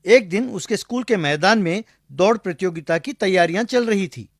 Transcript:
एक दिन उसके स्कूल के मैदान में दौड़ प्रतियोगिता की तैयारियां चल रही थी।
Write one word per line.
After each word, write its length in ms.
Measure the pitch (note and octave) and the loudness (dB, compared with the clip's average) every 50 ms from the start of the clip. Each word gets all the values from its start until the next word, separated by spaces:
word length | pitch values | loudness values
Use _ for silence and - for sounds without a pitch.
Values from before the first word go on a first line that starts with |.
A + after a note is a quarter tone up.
| _ | _
एक 240 | F3 A3+ C4 G#3+ F3 | 6 4 4 4 2
दिन 200 | E3+ G#3 C4 B3+ | -4 -4 -4 -4
उसके 280 | G3+ F#3 - - G#3+ | -8 -10 -6 -4 -6
स्कूल 260 | G3 - _ A#3+ B3 B3+ | -6 -4 _ -6 -6 -2
के 140 | - A3+ | 0 0
मैदान 420 | F#3+ D#3 C#3+ D3 D3+ E3 F#3+ A3+ A3 | 0 2 0 0 2 2 4 4 4
में 240 | F#3+ E3 E3+ G#3+ A3 _ _ _ _ _ | 2 -2 -4 -4 -8 _ _ _ _ _
दौड़ 260 | C3+ C#3 F3+ G#3 A#3 | -2 2 2 2 2
प्रतियोगिता 600 | G#3+ _ G3 E3 - F#3 F#3 E3 E3 C#3+ - E3 | 0 _ -8 -6 -4 -6 -6 -6 -6 -4 -4 -4
की 160 | E3+ - C4+ B3+ | -4 -4 -8 -6
तैयारियां 520 | _ G#3+ F#3+ F#3 F3+ E3+ D#3+ E3+ G3+ A#3+ | _ -2 0 2 2 2 2 0 -4 -4
चल 200 | - C4 B3 A#3+ | 0 0 0 0
रही 220 | A3+ G#3+ G3 F#3+ | 0 0 -2 -2
थी। 220 | D#3 - B2+ G#2 _ _ | -4 -8 -16 -18 _ _